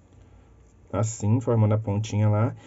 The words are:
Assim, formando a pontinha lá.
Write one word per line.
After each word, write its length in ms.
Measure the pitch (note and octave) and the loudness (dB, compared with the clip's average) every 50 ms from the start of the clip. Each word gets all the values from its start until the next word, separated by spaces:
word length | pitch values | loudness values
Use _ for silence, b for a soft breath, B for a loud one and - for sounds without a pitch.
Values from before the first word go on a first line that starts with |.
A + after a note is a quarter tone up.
| _ _ b b b b b b b b b b b - - - - - - | _ _ b b b b b b b b b b b -20 -20 -20 -16 -8 -4
Assim, 460 | F#2+ A2 A2 - - - G#2 A2+ - | -4 -4 -4 -4 -4 0 0 0 0
formando 340 | A2+ B2 A#2+ A2+ G#2+ G#2 G#2+ | 2 0 2 2 4 2 2
a 40 | G#2+ | 0
pontinha 500 | A2 G#2 G2 G2+ G#2+ - - G#2 G#2+ G#2+ | -2 -4 -4 -4 -4 -4 -2 0 2 2
lá. 260 | G#2 G#2 A#2 C3 - b b | 2 2 0 -2 -4 b b